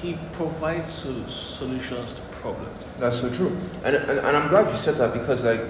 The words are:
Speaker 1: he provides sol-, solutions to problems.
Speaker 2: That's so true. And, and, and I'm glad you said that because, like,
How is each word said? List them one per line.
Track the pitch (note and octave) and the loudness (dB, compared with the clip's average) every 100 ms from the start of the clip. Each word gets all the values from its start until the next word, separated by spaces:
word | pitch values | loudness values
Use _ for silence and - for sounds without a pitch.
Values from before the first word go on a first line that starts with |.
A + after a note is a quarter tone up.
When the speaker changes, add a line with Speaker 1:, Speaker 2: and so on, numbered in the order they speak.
| F3 | -6
Speaker 1:
he | D#3+ D#3+ | -6 -6
provides | - D#3+ D#3+ D#3 E3+ D#3+ | -4 -4 -2 -2 -2 -4
sol-, | - C#3 A#2+ G#2+ | -6 -6 -6 -6
solutions | - - - C3 B2+ - B2 A#2 | -8 -8 -6 -4 -4 -4 -6 -6
to | - - - | -8 -12 -8
problems. | A#2 A2+ G#2+ - - - | -6 -6 -8 -10 -12 -2
Speaker 2:
That's | A#2+ A#2+ | 0 2
so | B2 | 0
true. | B2 - - - - | 2 0 0 -6 -4
And, | - C#3+ | 2 2
and, | - - | 2 2
and | - D3 | 4 4
I'm | D3 | 6
glad | G3+ G3 | 6 6
you | A#2+ | 2
said | D#3 C3+ | 2 4
that | - | 2
because, | A#2+ - A#2+ | 2 0 2
like, | A#2 A2 - | 4 2 0